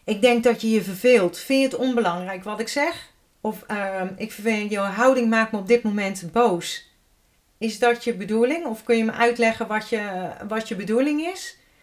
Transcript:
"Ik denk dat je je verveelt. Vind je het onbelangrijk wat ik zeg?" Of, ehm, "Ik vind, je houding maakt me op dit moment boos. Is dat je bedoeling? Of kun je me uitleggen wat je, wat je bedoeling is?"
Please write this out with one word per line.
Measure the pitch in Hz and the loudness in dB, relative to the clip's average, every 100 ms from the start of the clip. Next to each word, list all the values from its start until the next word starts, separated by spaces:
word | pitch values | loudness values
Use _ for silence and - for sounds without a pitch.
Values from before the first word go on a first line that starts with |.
"Ik | - 202 | -6 2
denk | 247 240 | 4 6
dat | 240 233 | 2 2
je | 226 | 2
je | 220 | 0
verveelt. | 185 185 247 233 175 - | 0 0 4 6 4 -2
Vind | - 269 | 0 2
je | 269 | 2
het | - 262 | 0 0
onbelangrijk | 233 185 175 180 185 | 0 0 -2 -6 -8
wat | 202 208 | -8 -8
ik | 226 | -4
zeg?" | 285 311 330 - _ _ _ | -2 -2 -4 -14 _ _ _
Of, | 214 - - | -8 -8 -8
ehm, | 208 196 190 185 - | -6 -4 -4 -6 -6
"Ik | 220 | -10
vind, | - 220 214 208 | -4 -2 -2 -2
je | 202 | -2
houding | 196 196 262 254 233 | -2 2 4 4 2
maakt | 226 220 | 2 0
me | 208 | -4
op | 190 | 2
dit | 240 | 2
moment | 220 208 196 190 170 | 2 -2 -2 -4 -2
boos. | 226 233 175 - - - _ _ _ _ _ _ _ | 2 4 2 -4 -10 -14 _ _ _ _ _ _ _
Is | 220 - | -6 2
dat | 240 240 | 2 2
je | 240 | -2
bedoeling? | 185 202 220 247 330 302 | -4 -2 2 2 0 -4
Of | 220 | -6
kun | - 233 | 0 2
je | |
me | 220 | 2
uitleggen | - 240 240 226 226 208 | 2 2 4 0 0 -4
wat | 214 214 | -4 -2
je, | 220 208 185 175 - 202 | -4 -4 -6 -8 -10 -6
wat | 220 220 | -6 -6
je | 190 | -6
bedoeling | 202 233 285 294 | 0 2 2 0
is?" | 339 370 - - _ _ | -4 -8 -14 -16 _ _